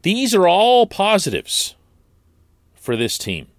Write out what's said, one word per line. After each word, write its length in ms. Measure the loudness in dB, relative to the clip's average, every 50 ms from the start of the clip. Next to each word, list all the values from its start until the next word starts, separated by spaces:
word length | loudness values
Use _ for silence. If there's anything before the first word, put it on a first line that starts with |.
| 0
these 300 | -2 -2 0 0 0 2
are 140 | 4 4
all 400 | 4 4 4 4 4 4 4 4
positives 880 | 2 0 -2 0 2 2 0 0 -2 -6 -6 -6 -6 -6 -6 -6 -6 -10 _ _ _ _ _ _ _ _ _ _ _ _ _ _ _ _ _ _ _ _
for 220 | _ -8 -6 -4
this 220 | -4 -2 -4 -4
team. 300 | -8 -8 -8 -8 -10 -10 _ _